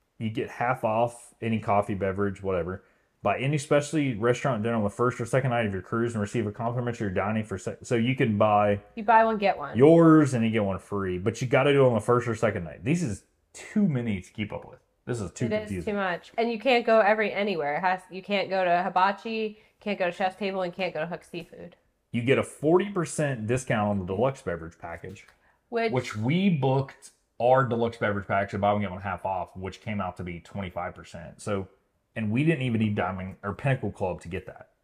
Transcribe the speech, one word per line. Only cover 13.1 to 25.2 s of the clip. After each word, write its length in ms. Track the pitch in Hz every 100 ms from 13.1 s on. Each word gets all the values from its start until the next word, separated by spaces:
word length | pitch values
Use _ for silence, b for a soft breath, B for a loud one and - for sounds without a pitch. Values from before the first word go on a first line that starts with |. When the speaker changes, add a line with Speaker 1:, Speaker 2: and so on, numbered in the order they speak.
| 95 _ _ _
Speaker 1:
too 340 | - - 214 196
many 340 | 131 117 95
to 120 | -
keep 200 | - 104
up 160 | - -
with. 120 | - _ _ -
This 140 | 117
is 100 | 87
too 140 | - 117
Speaker 2:
It 60 |
is 60 | 214
Speaker 1:
confusing. 340 | 208 190 170
Speaker 2:
too 20 | 202
much. 340 | 190 170 - -
And 140 | 233
you 80 | 226
can't 260 | 262 240
go 140 | 233 226
every, 340 | 202 220 208
anywhere. 440 | 190 208 170 143 147
It 40 |
has, 200 | 185 185 -
you 120 | 180
can't 280 | 185 202 175
go 140 | 190
to 180 | 180 175
Hibachi, 800 | 190 180 190 202 226 220 220 214 b b
can't 220 | 208 196
go 60 | 180
to 40 |
Chef's 240 | 175 185
Table, 280 | - 196 190
and 100 | 185
can't 180 | 175 185
go 60 | 160
to 80 | 170
Hook 160 | 170
Seafood. 540 | - 175 165 - 175 - _ _ _
Speaker 1:
You 120 | 117
get 160 | 117 120
a 40 |
forty 480 | 104 - 147 180 202
percent 560 | 190 156 - 147 123 107
discount 420 | 127 - 117 104
on 100 | 101
the 40 |
deluxe 380 | 90 95 131 135
beverage 340 | - 85 82 -
package, 440 | 85 85 - 101